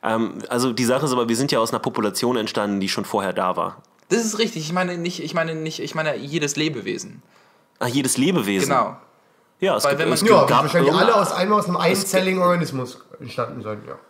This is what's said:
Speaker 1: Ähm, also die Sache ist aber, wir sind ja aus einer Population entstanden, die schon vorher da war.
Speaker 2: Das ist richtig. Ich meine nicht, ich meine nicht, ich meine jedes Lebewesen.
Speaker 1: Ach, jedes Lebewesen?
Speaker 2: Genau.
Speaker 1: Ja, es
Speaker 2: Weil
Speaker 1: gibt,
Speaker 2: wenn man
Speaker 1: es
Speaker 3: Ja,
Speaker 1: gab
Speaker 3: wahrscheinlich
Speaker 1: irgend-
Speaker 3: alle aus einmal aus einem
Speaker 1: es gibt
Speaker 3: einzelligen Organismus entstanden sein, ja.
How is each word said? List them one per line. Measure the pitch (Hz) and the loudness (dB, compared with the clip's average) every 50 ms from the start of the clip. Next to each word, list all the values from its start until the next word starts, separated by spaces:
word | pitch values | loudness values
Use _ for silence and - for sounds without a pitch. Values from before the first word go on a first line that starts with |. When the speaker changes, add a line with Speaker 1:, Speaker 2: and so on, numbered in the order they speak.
| - | 0
Speaker 1:
Ähm, | - 110 113 113 101 - 98 110 - | 0 0 0 -2 -4 -6 -10 -8 -4
also | 120 120 123 131 117 | -2 0 0 0 0
die | 123 123 | 0 2
Sache | 117 127 139 151 | 2 2 2 0
ist | 147 | 0
aber, | 127 123 120 113 | 0 0 0 0
wir | 117 | 0
sind | 113 135 139 | 0 0 0
ja | 147 120 | 0 0
aus | 113 113 | 0 0
einer | - 113 | -2 -4
Population | - 135 - - 107 104 95 - - 120 123 | -4 -4 -4 -2 -2 -2 -2 0 -2 0 0
entstanden, | 117 107 110 - 117 104 104 101 98 | -2 -4 -2 -2 -2 -2 0 -2 -2
die | 95 95 | -2 -2
schon | - - 98 | -4 -4 -6
vorher | - - 104 98 95 87 | -4 -4 -2 -2 -2 -2
da | - 95 92 90 | 0 -2 0 0
war. | 87 85 95 - - _ _ _ _ _ _ | -2 -4 -6 -6 -12 _ _ _ _ _ _
Speaker 2:
Das | 190 233 226 | -2 0 0
ist | 220 208 | -2 -2
richtig. | 208 233 - - 160 151 | -2 -2 -2 -2 -6 -6
Ich | 151 175 | -4 -2
meine | 185 185 180 175 | -2 -2 -2 -4
nicht, | 170 170 175 175 - - | -4 -6 -6 -6 -6 -8
ich | - - | -4 -4
meine | 170 165 165 160 | -2 -2 -2 -4
nicht, | 156 156 160 156 - | -6 -6 -8 -6 -6
ich | - - - | -8 -6 -4
meine | 165 156 151 139 | -2 -2 -2 -2
jedes | - 117 143 147 170 147 143 - | -4 -6 -6 -4 -2 -2 -2 -2
Lebewesen. | 139 151 156 147 117 95 95 - - - - - - - _ _ _ _ _ _ _ _ _ _ _ | -2 -2 -2 -2 -4 -6 -6 -6 -6 -8 -12 -16 -20 -20 _ _ _ _ _ _ _ _ _ _ _
Speaker 1:
Ach, | - | -4
jedes | 123 120 143 135 127 - | 0 0 0 0 0 0
Lebewesen? | 127 131 175 190 165 110 98 101 95 113 139 | 2 2 2 2 2 0 2 0 0 2 2
Speaker 2:
Genau. | 143 127 110 104 123 - - _ _ _ _ _ _ _ _ _ _ _ | 2 0 0 0 -4 -12 -20 _ _ _ _ _ _ _ _ _ _ _
Speaker 1:
Ja, | 190 196 156 | 0 0 2
es | 107 - | 2 2
Speaker 2:
Weil | 143 | 0
Speaker 1:
gibt, | 139 143 | 0 2
Speaker 2:
wenn | 156 - | 0 0
man | - | 2
Speaker 1:
es | - | 2
Speaker 3:
Ja, | 190 226 214 170 135 | 6 6 8 8 8
Speaker 1:
gab | - 120 123 147 | 6 4 4 4
Speaker 3:
wahrscheinlich | 151 - 170 139 143 | 4 4 4 4 6
Speaker 1:
irgend- | 160 - 190 226 | 6 6 4 6
Speaker 3:
alle | 220 | 6
aus | 202 190 - | 4 2 2
einmal | - 170 185 202 214 208 | 0 0 2 2 2 2
aus | 175 | 2
einem | 175 175 | 0 -2
Speaker 1:
es | - | 2
gibt | 175 170 | 2 2
Speaker 3:
einzelligen | 190 196 190 - - 185 185 185 185 185 | 2 2 0 2 0 2 2 2 0 2
Organismus | 180 175 175 175 160 - 131 131 127 123 - - - _ - - | 4 2 2 2 0 -4 -4 -6 -8 -8 -12 -18 -20 _ -20 -16
entstanden | 139 120 - - 120 110 135 123 107 | -16 -10 -6 -6 -6 -6 -6 -10 -8
sein, | 110 107 104 - | -8 -8 -10 -10
ja. | - - - - _ | -14 -16 -16 -18 _